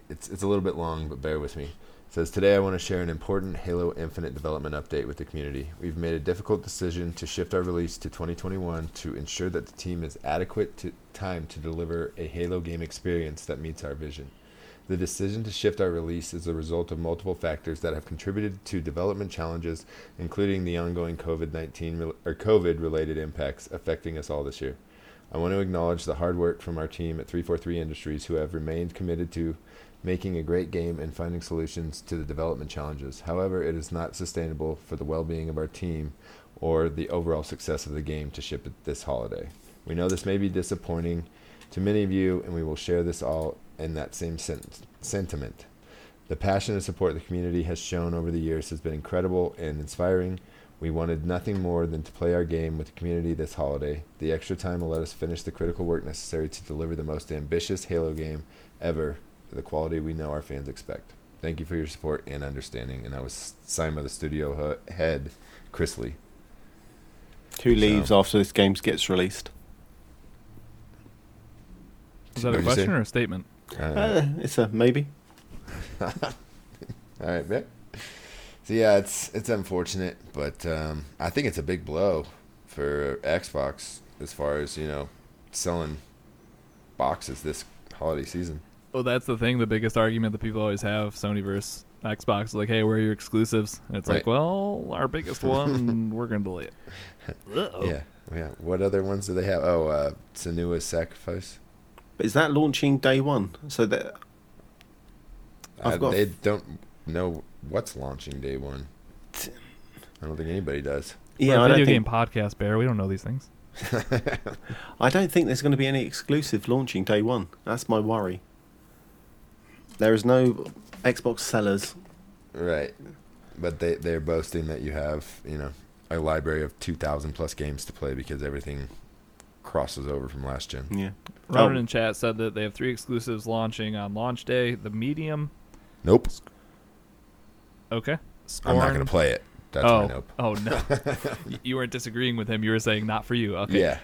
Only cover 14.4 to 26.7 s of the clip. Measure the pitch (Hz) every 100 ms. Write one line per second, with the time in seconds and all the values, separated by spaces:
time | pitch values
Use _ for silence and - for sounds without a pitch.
14.4 | - - - - - 92 87 - 98 107
15.4 | 110 - 107 - 95 82 82 85 80 87
16.4 | 85 82 78 85 85 80 82 85 98 85
17.4 | 85 78 - 78 82 78 - 80 - 98
18.4 | 104 95 - 95 80 76 92 98 98 -
19.4 | 82 85 82 80 - - - - 87 -
20.4 | 101 95 90 85 87 87 85 85 85 80
21.4 | 80 80 80 - 82 82 82 78 - 80
22.4 | 107 107 87 80 80 78 78 78 78 71
23.4 | 71 - - 85 - 80 85 80 71 73
24.4 | 69 67 65 65 - - - - - -
25.4 | 85 95 95 90 85 87 82 73 87 87
26.4 | 85 85 -